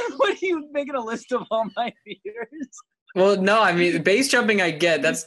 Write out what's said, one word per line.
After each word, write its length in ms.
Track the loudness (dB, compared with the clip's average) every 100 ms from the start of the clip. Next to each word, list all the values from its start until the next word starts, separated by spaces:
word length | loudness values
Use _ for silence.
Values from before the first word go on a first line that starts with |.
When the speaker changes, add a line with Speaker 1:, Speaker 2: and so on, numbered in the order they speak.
Speaker 1:
<laughs> 120 | 0 0
What, 140 | 0 0
are 20 | -2
you 220 | -4 -4
making 240 | -6 -4 -6
a 40 |
list 300 | -6 -8 -6
of 160 | -6 -2
all 160 | -4 -2 -4
my 160 | -6 -8
fears? 640 | -18 -16 -14 -12 -14 -12 -14 -16 -20 _ _
Speaker 2:
Well, 260 | 2 2 4
no, 220 | 2 4
I 100 | 4
mean, 300 | 2 2 2
base 260 | 2 2 2
jumping, 320 | 2 2 2
I 100 | 0
get. 280 | 0 0 2
That's 220 | 0 -2